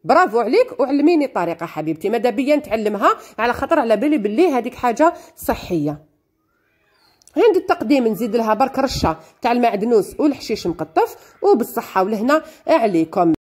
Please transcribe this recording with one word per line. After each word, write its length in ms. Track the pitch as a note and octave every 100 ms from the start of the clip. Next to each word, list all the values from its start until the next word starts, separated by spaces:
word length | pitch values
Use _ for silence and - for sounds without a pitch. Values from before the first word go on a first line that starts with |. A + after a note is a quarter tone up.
برافو 360 | E3 C#4+ F4+ A3+
عليك 400 | A3+ F#4 B4 -
وعلميني 460 | C4 C#4+ D4 F4 C4+
الطريقه 400 | G3+ E3+ E3+ E3+
حبيبتي، 440 | D#3+ D#3 D#3 G3
ماذا 200 | A3+ A#3+
بيا 260 | A3 C4+ D4
نتعلمها، 640 | C#4+ A3 G#3+ G3+ D4+ G#4+ - -
على 140 | A#3
خاطر 260 | A#3 C#4 D#4+
على 180 | A#3 G#3+
بالي 200 | D4 D4
باللي 300 | G#3 A3 F4+
هذيك 280 | C4 A#3+ -
حاجه 380 | B3 A3+ D4+ - - _
صحيه. 680 | - - - F3 D3 D3 _ _ _ _ _ _ _ _ _ _ _ _ _ D4
عند 180 | A4+ F4+
التقديم 520 | - F4 A3 C#4 A#3
نزيد 280 | F#3+ A#3 A#3
لها 180 | A3
برك 260 | G#3+ C4 B3+
رشه 380 | C4 - - D#3+ - _
تاع 100 | A#3
المعدنوس 640 | A#3+ A#3+ G3+ A3+ A3+ F#3+ -
والحشيش 480 | D4+ C4 - A3 F3
مقطف، 480 | E3 D#3+ - A#4 - - _
وبالصحه 600 | G4 C#4 A#3 - - -
والهنا 400 | F#3+ A3 A#3+ D#4 D#4 - -
عليكم. 680 | - A3+ E3+ D#3+ G3 E3+ D#3+